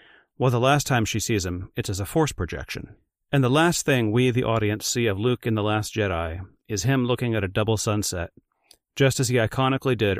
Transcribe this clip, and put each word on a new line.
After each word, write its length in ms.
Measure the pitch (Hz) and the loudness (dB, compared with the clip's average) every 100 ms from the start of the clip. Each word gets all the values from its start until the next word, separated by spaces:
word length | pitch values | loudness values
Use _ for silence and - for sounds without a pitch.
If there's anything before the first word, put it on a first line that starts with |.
| - - _ - | -20 -20 _ -2
while 160 | 127 | 0
the 80 | 120 | 4
last 260 | 131 143 - | 4 2 2
time 180 | 123 107 | 0 0
she 140 | 107 | -2
sees 260 | - 104 90 | -2 -2 -2
him, 240 | 90 95 - | -6 -8 -8
it's 120 | 107 | -6
as 120 | 95 | -6
a 40 | 98 | -2
Force 280 | 160 147 | 0 0
projection. 640 | - 87 - - - - - _ _ _ | -2 -6 -8 -10 -12 -12 -18 _ _ _
And 120 | 143 | 2
the 60 | 123 | 4
last 360 | 147 170 - 156 | 4 4 2 0
thing 260 | 131 107 | 2 2
we, 200 | 117 127 | 2 2
the 120 | 117 | 2
audience, 420 | 113 113 104 104 - | 0 0 0 -2 -2
see 200 | 123 113 | 0 0
of 120 | 98 | 0
Luke 260 | 123 123 123 | 0 -2 -2
in 80 | 110 | 0
The 80 | |
Last 300 | 104 107 107 | 0 -2 -2
Jedi 480 | 110 98 85 82 87 92 _ - | -2 -2 -2 -4 -6 -12 _ -8
is 160 | 101 | -2
him 220 | 120 135 123 | 0 0 0
looking 300 | 120 120 110 | 0 0 0
at 80 | |
a 40 | 95 | 0
double 300 | 110 107 107 | 0 0 0
sunset, 540 | 113 104 - 90 - - _ _ _ _ _ - | 0 -2 -2 -6 -8 -12 _ _ _ _ _ 0
just 240 | 135 - | 2 2
as 80 | 120 | 0
he 80 | 123 | 2
iconically 600 | 110 - 131 131 131 113 | 0 0 0 0 -2 0
did 240 | 101 | 0